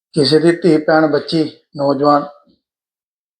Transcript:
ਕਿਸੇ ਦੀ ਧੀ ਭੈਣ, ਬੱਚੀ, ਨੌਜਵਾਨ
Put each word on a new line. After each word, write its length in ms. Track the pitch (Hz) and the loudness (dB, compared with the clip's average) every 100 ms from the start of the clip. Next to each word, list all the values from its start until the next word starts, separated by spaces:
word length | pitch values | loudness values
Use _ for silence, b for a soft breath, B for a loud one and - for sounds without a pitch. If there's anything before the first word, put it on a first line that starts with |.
| _ | _
ਕਿਸੇ 280 | 165 131 151 | -4 2 2
ਦੀ 120 | 165 | 2
ਧੀ 260 | 165 190 156 | 0 2 0
ਭੈਣ, 300 | 160 156 156 | 2 0 2
ਬੱਚੀ, 360 | 143 - 165 151 - _ 147 | -2 -2 -4 -4 -6 _ -6
ਨੌਜਵਾਨ 460 | 139 135 147 143 - - _ _ _ _ _ _ _ _ _ _ | -4 0 2 0 -2 -14 _ _ _ _ _ _ _ _ _ _